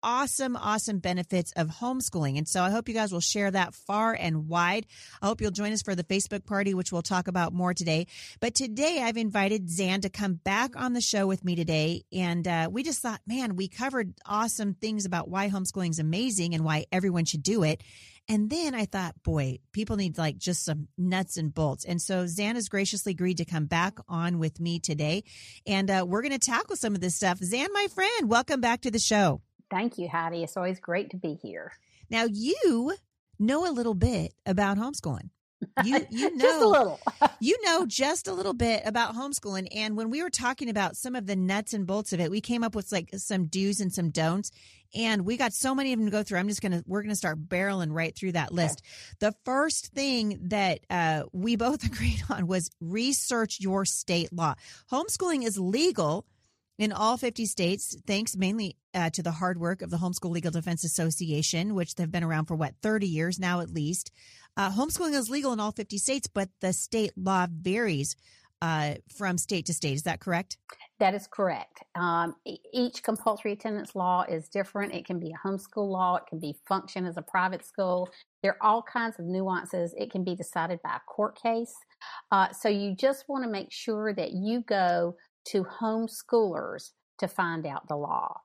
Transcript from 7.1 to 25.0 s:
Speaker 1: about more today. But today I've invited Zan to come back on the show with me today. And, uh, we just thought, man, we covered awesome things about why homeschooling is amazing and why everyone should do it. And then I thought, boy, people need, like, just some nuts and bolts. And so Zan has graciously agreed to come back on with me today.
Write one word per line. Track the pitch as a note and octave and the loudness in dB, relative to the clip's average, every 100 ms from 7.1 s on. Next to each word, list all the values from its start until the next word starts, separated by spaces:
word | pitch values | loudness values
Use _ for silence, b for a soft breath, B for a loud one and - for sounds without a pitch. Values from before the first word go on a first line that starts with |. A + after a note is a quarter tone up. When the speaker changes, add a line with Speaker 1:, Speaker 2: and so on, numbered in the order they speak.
| F#3 F3+ | 0 0
Speaker 1:
about | F3+ E3+ | 0 0
more | F3 F3+ | 2 0
today. | F3+ E3+ D#3+ F3 B B B | 0 2 2 0 B B B
But | A#3 | -2
today | A#3 C4 G#3+ D4 E4+ | 0 -2 2 2 2
I've | A#3 A3+ | 0 0
invited | A3+ G#3 G3 G#3+ F3+ | 0 2 2 2 -2
Zan | E3+ F#3 G3 | 0 2 2
to | F#3+ | -2
come | F#3+ G3+ E3 | -2 -2 0
back | - G3 B3+ A#3+ | 0 2 2 -2
on | B3+ | -2
the | A#3+ | 0
show | A3+ G#3 G3 | 2 2 2
with | F#3+ | 2
me | F3+ F3 | 0 0
today. | E3 D#3 D#3 E3+ - | 2 2 2 -2 -6
And, | F#3 F3+ F3 E3+ | -2 0 0 0
uh, | E3 E3 | 0 0
we | G3+ | -2
just | C#4 C#4+ | -2 -2
thought, | B3 G#3+ - | -4 -6 -4
man, | B3 B3 F#3 | -2 -2 -2
we | F#3+ | -4
covered | - B3+ C4+ G3 - | -4 -2 -2 -4 -6
awesome | - G#3 A3+ - G#3 F#3+ | -4 0 0 0 -2 -2
things | A3 G#3+ | -4 -2
about | G3 F3 D#3+ | -2 -2 -2
why | F#3 G3+ | -2 0
homeschooling | G3 F#3 - F3+ | 0 -2 -2 -2
is | D#3+ | 0
amazing | D#3 E3+ B3+ G3 E3+ | 0 2 0 0 0
and | E3 | 2
why | D#3+ D3+ - | 2 0 0
everyone | F#3 F#3+ F3 E3 | 0 2 2 2
should | D#3 | 0
do | C#3+ A3 | 2 4
it. | D#3+ - B B B B - | 4 2 B B B B 0
And | G#3+ G#3+ | 2 2
then | D#4 D#4+ B3+ | 2 0 0
I | G#3 | -2
thought, | G3 F3+ - | -2 -4 -4
boy, | - D#3 C3+ C3 _ | 0 0 0 -4 _
people | - G#3+ G#3+ | -6 -2 0
need, | F#3+ D3+ | 0 0
like, | D#3+ E3 | -2 0
just | - E3+ | -2 -2
some | - D3+ D3+ - | 0 -2 -4 -2
nuts | F3+ F#3 F#3 - | 0 2 0 -2
and | D#3 | -2
bolts. | D3 D#3 F3 | 2 0 0
And | - F3 | -2 -2
so | - F#3+ F3+ | 0 0 0
Zan | E3+ G#3 | 0 0
has | A#3+ G3+ | 0 -2
graciously | G3+ F#3+ G3+ - | 0 0 0 -2
agreed | F3 F3+ E3+ | 0 0 0
to | E3 | -2
come | E3 D3+ | -2 0
back | E3+ F3+ - - | 2 0 -2 -6
on | E3+ E3+ F3 | -2 0 2
with | D#3+ D#3+ | 0 -2
me | E3+ E3+ | -2 -2
today. | - D3+ | -2 0